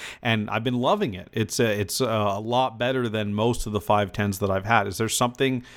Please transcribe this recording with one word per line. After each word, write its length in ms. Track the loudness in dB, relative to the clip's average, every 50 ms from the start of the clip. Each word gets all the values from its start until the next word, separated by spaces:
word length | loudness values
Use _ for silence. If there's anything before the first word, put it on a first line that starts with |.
| -16 -16 -12 -6
And 280 | -2 0 0 0 0 -2
I've 140 | -2 -2 -2
been 160 | -2 -2 0
loving 340 | 2 2 2 2 0 -2 -4
it. 160 | -6 -10 -6
It's 280 | -4 -2 -2 0 0 2
a, 200 | 2 2 2 0
it's 200 | -2 -2 -2 -2
a 400 | 0 0 2 2 2 0 0 -2
lot 380 | -2 0 2 2 2 0 0 -2
better 300 | -2 -2 0 0 -2 -2
than 240 | -2 -2 -2 -2 0
most 320 | 0 2 2 2 0 -2
of 80 | -2 -4
the 80 | -2
five 300 | 2 2 2 2 2 0
tens 280 | 0 -2 0 0 0 0
that 120 | 0 0
I've 140 | 0 0 0
had. 220 | 2 2 2 2 0
Is 100 | -2 -2
there 120 | -2 -2
something, 540 | 0 0 0 0 0 0 0 0 0 -2 -4 -10 -16